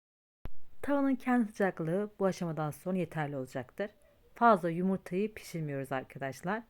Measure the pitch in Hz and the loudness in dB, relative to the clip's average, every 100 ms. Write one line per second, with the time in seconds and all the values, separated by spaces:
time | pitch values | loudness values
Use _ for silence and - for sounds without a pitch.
0 | _ _ _ _ - - - - - 285 | _ _ _ _ -2 0 -2 -4 0 2
1 | 277 262 - 247 214 - 190 - 160 185 | 4 2 2 2 2 0 0 0 -2 -2
2 | 208 - 190 180 175 156 151 - 180 185 | -2 0 0 0 -2 -2 -4 -4 -4 -2
3 | 160 160 143 143 131 135 123 - 202 - | -2 -2 -4 -4 -6 -8 -8 -8 -8 -10
4 | - _ _ - 233 202 170 165 185 190 | -20 _ _ 4 6 6 4 0 0 0
5 | - 180 214 - - 170 151 139 135 135 | -2 -2 -2 -6 -10 -6 -4 -4 -4 -4
6 | 127 143 139 131 170 214 233 | -6 -8 -8 -6 -4 -4 -6